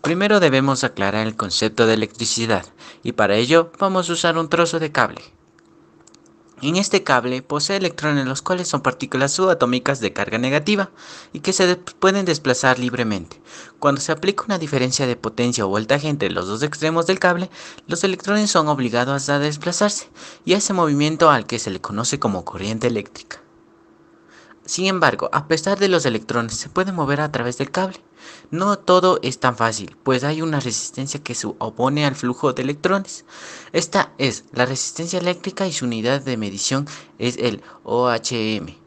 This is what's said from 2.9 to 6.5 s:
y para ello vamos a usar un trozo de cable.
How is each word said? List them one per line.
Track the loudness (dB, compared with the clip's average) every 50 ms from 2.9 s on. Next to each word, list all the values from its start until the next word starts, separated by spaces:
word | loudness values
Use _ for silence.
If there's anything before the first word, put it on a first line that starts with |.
| -20 -8 _
y | -6
para | 0 2 2 4 4
ello | 2 4 4 4 4 4 2 -2 -2
vamos | -2 0 0 0 0 -2
a | -2
usar | 0 0 0 2
un | 0 0
trozo | 0 2 2 2 2 0 -2
de | -4 -2 2
cable. | 2 0 0 0 -10 -18 -20 _ _ _ _ _ _ _ _ _ _ _ _ _ _ _ -20 _ -20 _ _ _ _ _ _